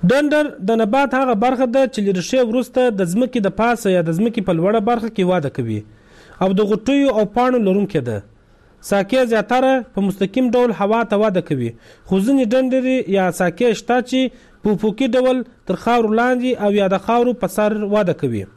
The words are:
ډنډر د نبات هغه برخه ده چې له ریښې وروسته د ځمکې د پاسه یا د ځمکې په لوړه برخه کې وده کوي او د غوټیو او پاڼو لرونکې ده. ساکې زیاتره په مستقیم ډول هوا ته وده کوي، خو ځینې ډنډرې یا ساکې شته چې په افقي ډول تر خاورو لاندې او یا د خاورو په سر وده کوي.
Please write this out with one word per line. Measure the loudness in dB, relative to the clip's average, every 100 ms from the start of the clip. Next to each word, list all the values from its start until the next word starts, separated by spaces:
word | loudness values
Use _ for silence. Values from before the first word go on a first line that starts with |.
ډنډر | 4 2 2 0 0 -4 -2
د | 0
نبات | 2 0 0
هغه | 0 0
برخه | 2 0 0 0
ده | 2 0
چې | 0
له | -2
ریښې | -2 -2 0 0
وروسته | 0 -2 0 0
د | 0 -2
ځمکې | 0 0 0
د | -2 0
پاسه | 0 0 0
یا | 0
د | 0 0
ځمکې | 0 -2 -2
په | 0
لوړه | 2 2 0
برخه | -2 -2
کې | -2 0
وده | 0 -2 -4
کوي | -4 -4 -8 -20 -20 -20 -20 -4
او | 0 2
د | 0
غوټیو | 0 0 2 2 2
او | 0 0
پاڼو | 0 2 2
لرونکې | 0 0 -2 -4
ده. | -6 -8 _ _ _ _ _
ساکې | -4 -2 0 0 2
زیاتره | 0 0 0 2 2 -2
په | -4 -4
مستقیم | -2 -2 0 0 2
ډول | 0 0
هوا | 0 0 0
ته | 0
وده | 0 0 -2
کوي، | -4 -4 -8 -20 -20 -4
خو | -2
ځینې | 2 2 2
ډنډرې | 0 2 0 0 -2 0 0
یا | 0
ساکې | 0 -2 0 0 -2
شته | 0 -2
چې | 0 -2 -2 -4 -20 _
په | -2 0
افقي | -2 -2 0
ډول | 2 2 0 -4 _ -8
تر | -4
خاورو | 0 0 2 2
لاندې | 0 0 -2 -2
او | 0 0
یا | 2
د | 0 0
خاورو | 0 2 0
په | -4 -2
سر | -2 -2 -2 0
وده | 0 -2
کوي. | -2 -4 -8